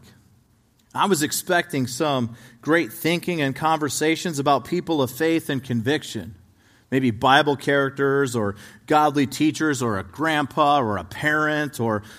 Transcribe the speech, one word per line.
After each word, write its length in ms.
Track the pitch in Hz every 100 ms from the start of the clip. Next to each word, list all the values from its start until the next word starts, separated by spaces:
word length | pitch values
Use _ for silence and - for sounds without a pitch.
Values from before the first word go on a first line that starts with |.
| - - _ _ _ _ _ _ _
I 120 | 127 190
was 180 | 160
expecting 640 | 147 - - 175 170 139 123
some 480 | 131 156 135 117 - - -
great 300 | 143 170 110
thinking 500 | - 156 170 - 170
and 140 | 135 127
conversations 840 | 160 160 147 - 156 156 180 143
about 260 | 143 139 -
people 360 | 175 - 156
of 80 | 127
faith 400 | - 160 165 160
and 140 | 135
conviction, 720 | - 120 113 151 - 110 92 - _ _ _ _ -
maybe 200 | 131 131
Bible 440 | 107 131 143 147 135
characters 800 | - 143 135 135 139 139 135 117
or 200 | 101 101 - - -
godly 380 | 151 151 143 131
teachers 560 | - 151 139 156 127
or 180 | 120 98
a 40 |
grandpa 800 | 90 - 160 151 135 160 147 143
or 160 | 113 98
a 80 | 85
parent 720 | - 151 156 151 151 147 -
or 240 | 113 104 -